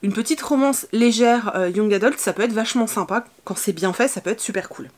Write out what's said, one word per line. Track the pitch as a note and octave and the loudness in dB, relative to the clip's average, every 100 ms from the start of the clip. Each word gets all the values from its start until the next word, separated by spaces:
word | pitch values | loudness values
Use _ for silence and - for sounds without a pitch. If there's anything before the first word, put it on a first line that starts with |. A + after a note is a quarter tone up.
une | G3+ | -2
petite | G3+ A3+ D#4 | -2 -2 -4
romance | - C#4 C#4 C4+ - | 0 2 2 0 -2
légère, | A3+ A#3+ A3 A#3+ A#3+ G#3 - | 2 4 6 4 4 0 0
euh, | F3+ | 0
young | F#3 G#3+ | 2 2
adult, | G3 A3+ - | 4 2 0
ça | - | -4
peut | F#3 | 0
être | A#3 | 0
vachement | A3 A3+ B3+ A3 | 0 -2 0 0
sympa. | - - G#3 A#3 _ - | -2 -2 -4 -6 _ -10
Quand | F3+ | -4
c'est | - | -4
bien | E3 F#3 | -2 -2
fait, | F3 C4 | 0 0
ça | - | 0
peut | F3 | -6
être | A3 | -4
super | - F#3+ - | -4 -6 -8
cool. | - - | -14 -18